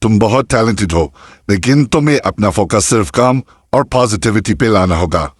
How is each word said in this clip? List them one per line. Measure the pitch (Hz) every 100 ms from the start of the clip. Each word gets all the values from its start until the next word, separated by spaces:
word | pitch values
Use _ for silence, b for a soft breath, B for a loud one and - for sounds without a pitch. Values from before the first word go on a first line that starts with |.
تم | 113 107
بہت | 110 123 135
ٹیلنٹڈ | 123 113 101 101
ہو، | 82 78 B B B -
لیکن | 101 98 139 139
تمہیں | 160 147 147
اپنا | - - 104
فوکس | 92 95 107 -
صرف | 120 101
کام | - 123 131 123 b b
اور | 127
پازیٹیوٹی | 135 131 123 104 113 107 -
پہ | 110 117
لانا | 104 92 85
ہوگا۔ | 85 82 73 -